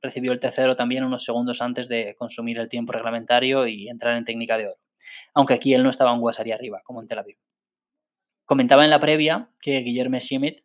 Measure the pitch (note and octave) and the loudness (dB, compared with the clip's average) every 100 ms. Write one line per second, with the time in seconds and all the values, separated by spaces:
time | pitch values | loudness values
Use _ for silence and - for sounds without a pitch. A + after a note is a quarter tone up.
0 | C3 B2+ B2+ B2 B2+ - C3 B2 A#2+ B2+ | -12 -6 -4 -4 -4 0 0 0 -2 -4
1 | C3 B2+ - A#2+ B2 A#2+ B2 B2 B2 A#2 | -4 -4 -4 -4 -4 -4 -6 -6 -6 -6
2 | G#2 - A#2 - A#2 A#2 A#2 A#2+ A#2 A#2 | -6 -10 -10 -8 -8 -8 -8 -8 -6 -6
3 | A#2 A#2 A2+ A#2+ C3 C3+ A#2+ G#2+ G#2+ A#2+ | -6 -6 0 2 2 0 0 -4 -12 -6
4 | A#2 A#2 A#2 A2+ A#2 A2+ G2+ - _ _ | -2 -2 -4 -6 -2 -2 -2 -10 _ _
5 | - - - - C3+ A#2+ C#3 B2+ B2+ B2+ | -20 -20 -2 2 4 2 4 4 2 2
6 | B2+ A#2+ A#2 A2+ A2+ A2 B2 F#2+ - B2 | 2 2 -2 -4 -6 -8 -10 -14 -14 -16
7 | A2+ A2 G2+ - _ _ _ _ _ _ | -10 -10 -10 -20 _ _ _ _ _ _
8 | _ _ _ _ - C3+ B2 C#3 D3+ D3 | _ _ _ _ 0 0 8 8 8 6
9 | D3+ D#3 D3+ E3+ A#3+ - C#3+ C3+ A#2+ B2 | 6 4 2 0 -6 -10 -4 -2 -2 -2
10 | B2 B2+ - C3+ D3 - | -2 -2 -2 -2 -2 -6